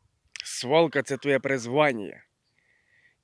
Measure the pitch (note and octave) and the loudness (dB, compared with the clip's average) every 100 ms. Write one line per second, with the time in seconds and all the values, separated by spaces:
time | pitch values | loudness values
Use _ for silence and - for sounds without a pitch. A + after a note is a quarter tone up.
0 | _ _ _ - - - B2 D#3 E3 C#3+ | _ _ _ -16 -12 -8 2 4 4 2
1 | B2+ C3+ C#3+ C3+ C3+ C3+ A#2 C#3 D3+ A2+ | -2 -4 0 0 0 -4 0 2 2 0
2 | F#2 G1+ _ _ _ _ _ _ _ _ | -6 -12 _ _ _ _ _ _ _ _
3 | _ _ | _ _